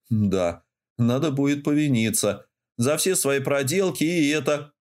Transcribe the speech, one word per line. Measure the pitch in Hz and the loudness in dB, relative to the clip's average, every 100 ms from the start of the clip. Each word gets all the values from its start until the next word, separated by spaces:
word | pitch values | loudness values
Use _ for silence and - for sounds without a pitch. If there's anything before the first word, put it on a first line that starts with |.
| - | -4
Да, | 110 101 95 87 82 _ _ _ - | 0 0 0 0 -4 _ _ _ -2
надо | 117 127 160 | 0 0 0
будет | 135 139 143 | 0 0 0
повиниться | 147 147 151 120 110 107 107 98 - _ _ - | 0 0 2 2 0 0 -2 -2 -10 _ _ -4
за | 120 156 | -2 0
все | 190 185 | 0 0
свои | 139 139 | 0 0
проделки | 131 143 131 175 185 135 | 0 -2 0 0 0 0
и | 156 175 143 | 0 2 0
это... | 156 147 147 147 _ | 0 -2 -4 -6 _